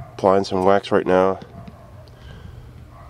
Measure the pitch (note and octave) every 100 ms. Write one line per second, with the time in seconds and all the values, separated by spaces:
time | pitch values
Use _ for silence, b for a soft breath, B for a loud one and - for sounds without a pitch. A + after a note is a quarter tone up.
0 | - - G2 G2 G2 F#2+ F#2 G2+ - G2+
1 | - F#2 F#2+ F#2+ - - - - - -
2 | - B B B B B B B - -
3 | -